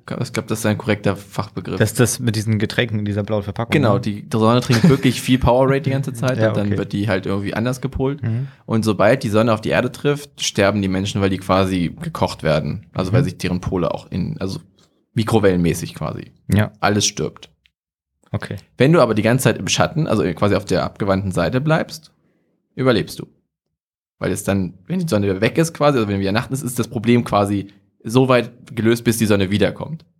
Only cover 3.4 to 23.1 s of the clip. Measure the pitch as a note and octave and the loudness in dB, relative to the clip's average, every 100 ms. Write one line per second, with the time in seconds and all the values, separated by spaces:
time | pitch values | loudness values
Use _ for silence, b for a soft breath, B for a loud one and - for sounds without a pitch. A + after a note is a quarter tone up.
3.4 | G2 G#2+ A#2 D#3 A#2 G2+ A#2 G#2 - A2 | -4 -6 -2 2 2 2 -2 -6 -4 2
4.4 | A2 B2 B2 A#2 E3 C3+ C3 - - B2+ | 4 2 2 4 6 6 2 0 0 2
5.4 | C3 B2 C3 C#3 B2 C3+ C3 A#2 B2+ A#2+ | 4 4 4 2 0 -2 -4 -4 -2 0
6.4 | A2 A2 G2+ G2 G2+ G2+ G#2 F#2+ F#2+ G2 | 0 0 -2 -2 -2 -2 0 -2 -2 -4
7.4 | G2+ - A#2+ B2+ C3 - C3 D3 A2 A#2 | -2 -2 -2 -2 -6 -2 -4 -2 -4 -4
8.4 | C3+ B - A2+ G#2+ F#2+ G#2+ G#2+ G#2+ G#2+ | -6 B -4 0 0 2 4 4 2 2
9.4 | A#2+ G#2+ - E2 B2 - C#3+ C#3+ - - | 2 0 0 0 -2 -2 -2 -2 -6 -8
10.4 | - - G2 G#2 F#2+ F#2+ G2 G#2 G2 F#2+ | -4 0 0 2 0 -2 -2 0 0 -2
11.4 | - F#2+ F#2+ F#2 E2 - E2 - F2+ - | 0 2 2 0 -2 -4 -8 -4 -4 -2
12.4 | D#2 D2+ D2 G2 - F#2 F#2+ A#2+ A2+ - | 0 0 -2 -8 -8 -6 0 0 0 -2
13.4 | F2+ F2+ - F#2 E2 - - F#2 F2 G2+ | -4 -4 -2 -2 -2 -4 -6 -6 -4 -6
14.4 | F#2+ - - _ b _ _ - G#2+ A2+ | -8 -8 -14 _ b _ _ -4 2 4
15.4 | G2+ F2 E2+ - - - D#2 - - _ | 4 4 2 0 -6 -8 -10 -10 -14 _
16.4 | - G2 G#2+ - G2+ G#2 - - - - | 0 0 0 -2 0 2 0 -2 -8 -8
17.4 | - _ _ _ _ _ _ _ - G#2 | -20 _ _ _ _ _ _ _ -10 -8
18.4 | - G#2 - - C3+ E3+ A#2 G#2+ A2 B2 | -8 -12 -8 2 4 6 4 4 2 4
19.4 | B2 - F#2 - F2 D3+ D#3+ G#2+ F2+ D#2 | 2 0 -2 0 0 0 0 0 0 0
20.4 | G2+ G2+ - E2+ B1+ - G2+ F#2+ G2 F2 | 2 0 0 -2 -2 -4 -2 0 0 -2
21.4 | D#2+ C3 D#3 D#3+ - - _ _ _ _ | 0 0 0 0 -2 -10 _ _ _ _
22.4 | _ _ _ - B2+ G#2 D#2 | _ _ _ -2 2 2 0